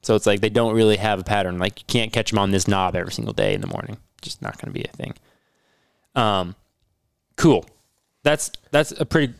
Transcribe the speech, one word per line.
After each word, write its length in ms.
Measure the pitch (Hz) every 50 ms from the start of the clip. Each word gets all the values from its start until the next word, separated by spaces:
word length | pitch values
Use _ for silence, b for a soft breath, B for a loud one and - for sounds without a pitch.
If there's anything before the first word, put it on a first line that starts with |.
| _
So 120 | - 113
it's 100 | 107 -
like 160 | 110 101 101
they 100 | 98 110
don't 220 | 104 120 117 113 110
really 260 | 113 113 107 107 98
have 200 | 104 107 104 95
a 60 | 90
pattern. 340 | - 104 104 98 90 90 90
Like, 220 | 90 95 - -
you 40 | - -
can't 240 | - 123 113 110 -
catch 200 | 117 110 - -
'em 60 | 107
on 140 | 98 98 98
this 160 | 95 90 -
knob 260 | 104 95 95 92 90
every 160 | 95 87 - -
single 220 | - - 107 -
day 200 | - 50 50 50
in 60 | 50
the 60 | 50
morning. 300 | 50 - - - - 104 - _ _ _ _ -
Just 180 | - - -
not 200 | - - - -
gonna 120 | - - -
be 120 | - -
a 120 | - -
thing. 180 | - - - - _ _ _ _ _ _ _ _ _ _ _ _ _ _ _ _ _ _ _ _
Um, 400 | 131 117 107 101 95 90 87 95 _ _ _ _ _ _ _ _ _ _ _ _ _ _ _ _
cool. 300 | - - 165 135 87 - - _ _ _ _ _ _ _ _ _ _ _
That's, 300 | 143 151 156 - - _ - _ _
that's 220 | - 143 156 - -
a 120 | - 147
pretty 300 | - - 165 147 127 113